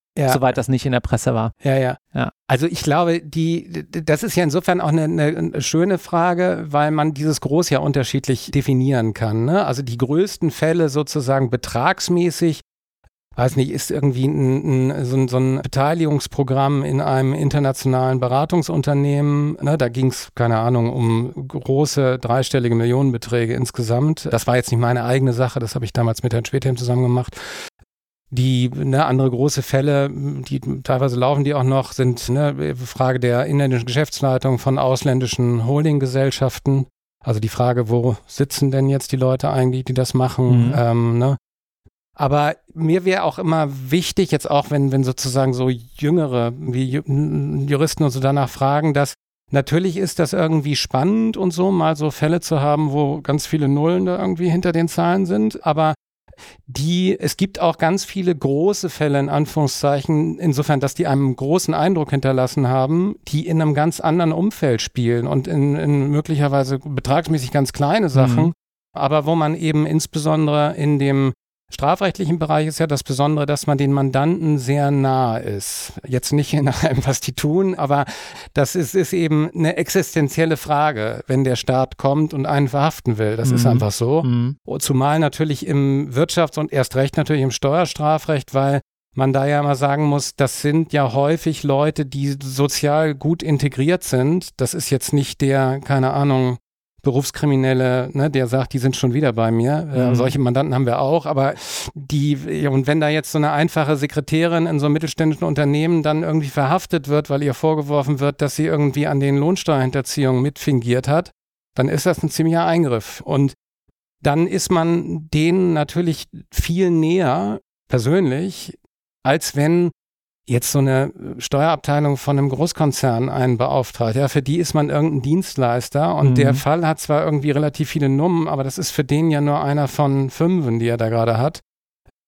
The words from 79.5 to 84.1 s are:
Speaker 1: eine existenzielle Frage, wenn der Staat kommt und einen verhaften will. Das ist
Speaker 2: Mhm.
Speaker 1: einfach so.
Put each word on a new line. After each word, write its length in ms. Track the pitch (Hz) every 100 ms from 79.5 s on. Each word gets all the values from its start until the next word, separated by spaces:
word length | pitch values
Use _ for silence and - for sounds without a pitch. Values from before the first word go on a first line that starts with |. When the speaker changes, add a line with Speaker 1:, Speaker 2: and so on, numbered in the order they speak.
Speaker 1:
eine 220 | 175 160 -
existenzielle 800 | 170 196 - 165 147 - 165 156
Frage, 640 | - 147 151 120 107 113 -
wenn 180 | 131
der 120 | 131 123
Staat 400 | - 131 131 -
kommt 380 | 139 143 156
und 100 | 147 151
einen 220 | 143 139
verhaften 500 | 139 151 - - 110
will. 180 | 107 110
Das 140 | 127
ist 120 | 123
Speaker 2:
Mhm. 60 | 117
Speaker 1:
einfach 220 | 120 107
so. 300 | - 120